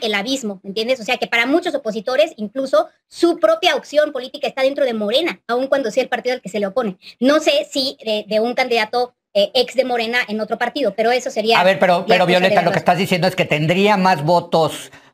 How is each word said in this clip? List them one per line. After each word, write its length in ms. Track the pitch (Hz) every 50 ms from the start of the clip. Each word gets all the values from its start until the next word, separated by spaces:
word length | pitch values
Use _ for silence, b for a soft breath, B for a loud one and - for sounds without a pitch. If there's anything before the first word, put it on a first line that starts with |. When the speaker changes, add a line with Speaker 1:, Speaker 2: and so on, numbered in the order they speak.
| 254
Speaker 1:
el 100 | 220 214
abismo, 480 | 196 196 254 269 269 233 208 196 185 -
¿entiendes? 360 | 196 185 214 220 233 262 254
O 40 | 214
sea, 140 | 254 247 240
que 80 | -
para 220 | - - 233 233 254
muchos 260 | 285 339 339 359 285
opositores 600 | 269 - 220 196 220 196 - 254 269 311 330 - -
incluso 500 | 214 196 - 269 269 262 294 302 - b b b b _
su 320 | - - 339 339 330 339
propia 360 | - 320 330 320 370 339 302
opción 360 | 240 - - 285 294 302 302
política 360 | 294 254 247 254 - 294 - 226
está 140 | - 269
dentro 240 | 262 269 285 285 285
de 80 | 254 233
Morena, 480 | 220 208 202 226 285 339 311 190 - _ -
aun 180 | 233 247 269
cuando 240 | 269 277 277 269 214
sea 140 | 208 269 247
el 60 | -
partido 260 | 254 226 - 247 254
al 60 | 254
que 80 | - 190
se 100 | - 214
le 80 | 202 190
opone. 320 | 190 262 247 202 185 B B B B B
No 200 | 233 262 294 311
sé 280 | 311 330 285 294 302 -
si 260 | - 285 262 269 - - -
de, 200 | 220 214 208 202 202
de 120 | 214 214
un 140 | 226 240 240
candidato, 640 | 262 262 254 233 226 214 220 - 240 247 247 - _ _ _ -
eh, 160 | 202 202 - -
ex 180 | 254 247 247 -
de 120 | 254 254
Morena 340 | 254 247 233 226 226 240 247 - -
en 120 | 208 214
otro 200 | 214 214 233 -
partido, 340 | 247 240 - 294 269 202 190
pero 140 | - 220 233
eso 200 | 247 254 - 269
sería 280 | - 233 208 220 226 220
Speaker 2:
A 40 | 180
ver, 160 | 185 190 -
pero, 220 | 196 180 175 175
Speaker 1:
ya 40 | 185
Speaker 2:
pero 200 | - 180 185 180
Speaker 1:
cosa 0 |
de 60 | 170
Speaker 2:
Violeta, 160 | 180 180 180 190
lo 120 | 202 190
que 60 | 165
Speaker 1:
verlos. 120 | 175 196 170
Speaker 2:
estás 200 | - - 180 170
diciendo 280 | 196 - 185 180 165 185
es 80 | -
que 100 | - 180
tendría 520 | - 147 151 156 160 180 190 202 208 214 196
más 260 | 185 185 185 147 147
votos 680 | 160 175 170 170 - - 165 156 147 - - - - b b b b